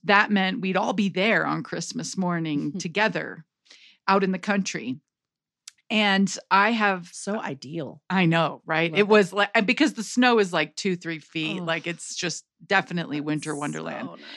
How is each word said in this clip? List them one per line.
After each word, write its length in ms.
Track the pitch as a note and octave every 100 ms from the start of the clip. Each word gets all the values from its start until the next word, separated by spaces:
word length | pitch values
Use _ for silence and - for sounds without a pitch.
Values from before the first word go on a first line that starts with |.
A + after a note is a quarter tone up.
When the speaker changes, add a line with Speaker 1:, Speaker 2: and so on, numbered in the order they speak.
Speaker 1:
that 260 | - G3+ G#3
meant 300 | G3+ F#3+ F#3+
we'd 160 | F#3+ F#3
all 160 | A3+
be 140 | G3 G3+
there 360 | F3 G#3+ F3+
on 180 | D#3+ D#3+
Christmas 520 | - E3 E3 - E3+ -
morning 560 | F3+ E3+ D#3+ D3 D3+
Speaker 2:
<laughs> 60 | F3
Speaker 1:
together 680 | F3 G3 G#3+ E3+ D3+ - - _ _ - - _ -
out 140 | G3
in 60 | F#3+
the 60 | F#3
country. 600 | - G3+ F#3 - - B3+ _ _ _ _ _ _ - - -
And 440 | G#3+ G#3 G3 F#3+ - -
I 200 | F#3+ G#3
have 380 | A3+ G#3 F#3+ F3
Speaker 2:
So 260 | - - A3
ideal. 640 | E3+ C3+ B2+ E3 C3 - -
Speaker 1:
I 160 | F#3
know, 380 | E3+ E3 D#3 -
right? 260 | - D#3+ E3+
Speaker 2:
Love 80 | E3
Speaker 1:
It 40 |
Speaker 2:
it. 60 | G3+
Speaker 1:
was 240 | G#3+ F#3+
like, 160 | G3+ G3+
and 120 | A3+ G#3
because 260 | B3 C#4+
the 100 | G3
snow 360 | G3+ - B3 A#3
is, 120 | G3
like, 220 | E3+ D3+ -
two, 200 | G3 F3+
three 220 | E3 D#3
feet, 420 | - E3 D#3 D#3
Speaker 2:
Oh, 40 |
Speaker 1:
like, 220 | E3+ E3 E3
it's 300 | F3 - -
just 280 | E3+ - - _ E3
definitely 520 | G3 F#3+ F3 E3 D3
Speaker 2:
that's 80 | D3+
Speaker 1:
winter 280 | D3+ D#3
wonderland. 540 | C#3+ D3 D#3 D#3+ - -
Speaker 2:
so 80 | - -